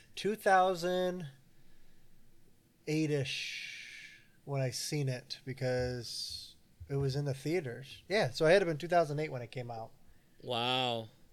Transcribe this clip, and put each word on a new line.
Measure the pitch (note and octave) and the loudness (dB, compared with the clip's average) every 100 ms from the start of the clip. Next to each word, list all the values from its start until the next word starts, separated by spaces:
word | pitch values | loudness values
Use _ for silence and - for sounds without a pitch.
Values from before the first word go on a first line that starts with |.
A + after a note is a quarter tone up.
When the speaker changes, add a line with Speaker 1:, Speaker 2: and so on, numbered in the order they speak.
| - - | -16 -4
Speaker 1:
two | F#3+ G#3+ | -2 0
thousand | G#3 F#3+ F#3 F3 F3 F3+ F3+ F3+ D3 - - - - - - - - - - - - - _ _ - | 6 8 6 4 0 2 0 -2 -8 -12 -20 -20 -20 -20 -20 -20 -20 -20 -20 -20 -20 -20 _ _ -2
eight-ish | D#3 D3+ D3 C3+ - - - - - - - - - - - - | 0 2 0 0 -4 -6 -8 -10 -12 -16 -16 -18 -20 -20 -20 -6
when | C#3 | -2
I | C3 | -2
seen | - - D3+ C3+ | -2 -4 -2 -2
it, | B2 - - - | -2 -8 -12 -10
because | B2+ B2+ B2+ B2 B2 A#2 - - - - - - - - | -4 -2 0 0 -4 -6 -8 -8 -10 -14 -20 -20 -20 -6
it | C#3 | -2
was | C#3 C3+ | 0 0
in | C#3+ | -2
the | |
theaters. | C3+ D3 F3+ C3+ A#2+ C3+ - - | -4 -2 -2 -2 -8 -12 -16 -2
Yeah, | G3+ C3+ | 0 2
so | - D#3+ | 4 6
it | |
had | G3 | 8
to | E3+ | 6
been | D3+ | 0
two | E3+ | 2
thousand | F3 D#3 D3 | 4 4 2
eight | D#3 | -2
when | B2+ | -4
it | A#2 | -8
came | C3+ A#2+ | -8 -8
out. | A2+ A2 - - - - - | -8 -10 -14 -20 -20 -20 -14
Speaker 2:
Wow. | B2 A#2 A#2+ B2+ B2+ A#2 A2 - - | -4 0 2 2 2 0 -4 -14 -20